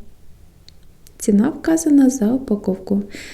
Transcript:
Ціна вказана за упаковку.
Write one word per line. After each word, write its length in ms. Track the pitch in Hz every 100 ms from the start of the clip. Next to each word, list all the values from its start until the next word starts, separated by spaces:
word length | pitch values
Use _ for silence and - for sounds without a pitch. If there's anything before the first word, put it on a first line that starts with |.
| - - - - - _ - - - - - -
Ціна 300 | - 202 262
вказана 600 | 311 330 330 320 285 262
за 220 | - 208
упаковку. 680 | 262 - 208 - 185 - 202 202 - -